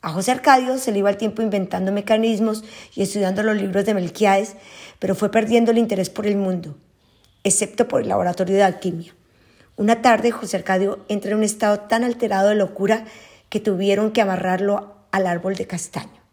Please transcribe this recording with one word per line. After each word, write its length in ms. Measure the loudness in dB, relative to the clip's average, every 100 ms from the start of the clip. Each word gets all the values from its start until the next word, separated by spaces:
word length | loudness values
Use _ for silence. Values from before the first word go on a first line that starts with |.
A 80 | -6
José 220 | -4 -2
Arcadio 460 | 2 6 6 4 -2
se 140 | -2
le 60 | 0
iba 120 | 0
el 60 | 0
tiempo 260 | -4 -2
inventando 500 | -2 -2 -2 -4 -2
mecanismos 720 | -4 0 0 2 2 0 -2 -10 -20 -16
y 80 | -6
estudiando 400 | -4 0 -2 0
los 140 | 0 0
libros 300 | 0 0 0
de 80 |
Melquiades, 600 | 0 -2 0 4 4 0 -10 -20 -20 -20 -6
pero 160 | -4
fue 160 | 0 0
perdiendo 400 | 0 2 2 4
el 80 | 2
interés 320 | 2 0 -4
por 160 | -4 -2
el 100 | 0
mundo, 400 | 0 -4 -6 -16 _ _ _ _ _ _
excepto 440 | -2 0 -2 0 0
por 140 | 0
el 60 | 0
laboratorio 480 | 0 0 -2 0 4
de 80 |
alquimia. 500 | 4 2 -4 -6 -10 _ _ _ _ _ _ -2
Una 260 | 2 4
tarde, 300 | 4 4 2
José 260 | -2 -6 -6
Arcadio 460 | -2 0 0 -4 -6
entra 220 | -6 -4
en 80 | -2
un 60 |
estado 360 | -2 0 0 0
tan 240 | 0 -2
alterado 440 | 0 -2 -2 2 2
de 80 | 4
locura 500 | 0 -2 0 0 -2 -20 -20 -20 _
que 120 | -4
tuvieron 500 | -2 0 0 2 0
que 100 | 0
amarrarlo 760 | 0 0 -2 0 0 -2 -6 -20 _
al 140 | -2 0
árbol 280 | -2 -4
de 120 | -6 -6
castaño. 540 | -8 -8 -12 -12 _ _